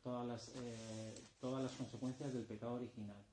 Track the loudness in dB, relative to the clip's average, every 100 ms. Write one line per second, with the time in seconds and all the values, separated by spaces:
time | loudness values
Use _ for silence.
0 | 0 0 0 0 -4 -4 -2 -2 -4 -2
1 | -4 -6 -12 -2 2 4 2 2 -2 2
2 | 0 2 2 2 0 0 2 2 0 -2
3 | -4 -4 -14